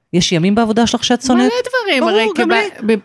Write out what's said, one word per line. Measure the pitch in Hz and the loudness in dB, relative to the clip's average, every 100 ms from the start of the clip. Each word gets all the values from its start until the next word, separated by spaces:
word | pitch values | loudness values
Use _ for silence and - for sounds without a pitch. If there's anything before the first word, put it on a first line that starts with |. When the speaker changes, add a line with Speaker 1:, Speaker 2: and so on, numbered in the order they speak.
| - | -4
Speaker 1:
יש | 175 - | -2 0
ימים | 170 185 | 0 0
בעבודה | 208 220 220 226 | 0 0 0 0
שלך | 247 | 0
שאת | - 240 | -2 -2
שונאת? | 262 247 254 | 2 2 2
Speaker 2:
מלא | 494 508 508 | 0 -2 -2
דברים, | 403 269 | 0 0
Speaker 1:
ברור, | 330 | 2
Speaker 2:
הרי | 415 427 330 | 2 0 0
Speaker 1:
גם | 320 | 0
Speaker 2:
כבע-, | 226 392 - 220 | 0 -2 -6 -2
Speaker 1:
לי. | |
Speaker 2:
ב-, | 214 | -2